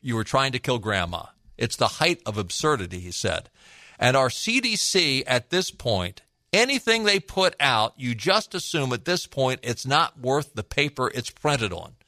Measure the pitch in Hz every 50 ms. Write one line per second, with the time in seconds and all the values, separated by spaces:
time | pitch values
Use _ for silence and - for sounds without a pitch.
0 | - 123 117 113 110 - - 135 135 135 127 120 - - 127 117 95 110 104 95
1 | 87 85 87 85 85 - - _ _ - - - 117 113 - - 113 104 - -
2 | 156 175 170 - - - 104 104 98 90 - - - 156 151 117 92 87 92 90
3 | 90 90 87 - - 98 82 - - - _ _ - - - - - - - -
4 | - 123 131 135 131 123 - - - 220 233 262 254 226 214 - - - - 190
5 | 170 147 135 131 131 - - 123 - _ 170 180 180 - - - - 123 107 95
6 | 90 87 90 - - _ _ _ _ _ - 202 233 262 277 254 - 226 226 226
7 | 220 208 202 196 - - - 190 185 175 - - 143 139 123 110 107 113 - -
8 | 127 123 120 107 - 170 190 220 208 - - - - - - 160 139 127 123 113
9 | - 170 180 175 - - - 139 131 131 127 - - 120 120 - - 131 139 156
10 | 165 - - - 123 123 135 151 143 - - 107 104 - - 147 147 147 - -
11 | 127 123 - 120 113 - - - - 151 143 131 113 98 - - - - - _
12 | _